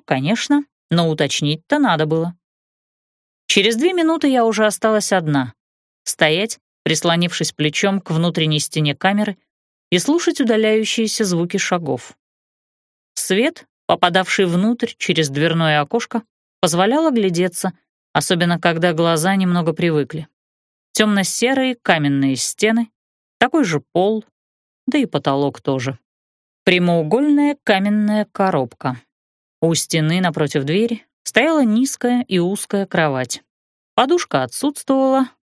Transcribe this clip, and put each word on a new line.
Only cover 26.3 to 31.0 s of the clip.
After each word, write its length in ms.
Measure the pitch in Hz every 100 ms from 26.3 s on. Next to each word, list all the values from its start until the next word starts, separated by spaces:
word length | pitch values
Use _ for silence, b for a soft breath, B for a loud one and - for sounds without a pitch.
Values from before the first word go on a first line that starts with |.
| _ _ _
Прямоугольная 920 | - 180 180 170 151 226 294 294 285 285
каменная 600 | - 196 202 208 208 214 208
коробка. 680 | - 190 170 123 - 135 127 _ _ _ _ _ -
У 120 | 165
стены 480 | 156 - 160 156 175
напротив 420 | 180 156 147 151
двери 420 | 135 180 233 226